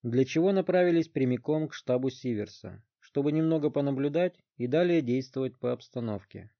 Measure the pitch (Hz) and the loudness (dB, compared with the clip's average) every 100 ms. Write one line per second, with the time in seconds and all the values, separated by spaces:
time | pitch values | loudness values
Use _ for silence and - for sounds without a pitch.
0 | 123 120 131 160 180 196 180 180 180 170 | 0 0 2 2 2 2 2 2 4 2
1 | 160 143 127 123 - 156 156 - - 127 | 0 0 0 0 -2 -2 -2 -8 -2 0
2 | 131 127 127 110 104 - 98 98 _ _ | -2 -4 -6 -4 -6 -10 -18 -18 _ _
3 | _ 143 143 156 160 160 147 147 139 135 | _ -2 0 2 2 2 0 0 -2 0
4 | 143 151 180 _ _ - 123 147 180 170 | 0 0 -2 _ _ -6 0 2 2 2
5 | 123 127 131 135 131 - 123 123 - - | 2 -2 -2 -6 -6 -4 -6 -6 -8 -8
6 | 113 101 - 101 101 | -6 -6 -10 -20 -20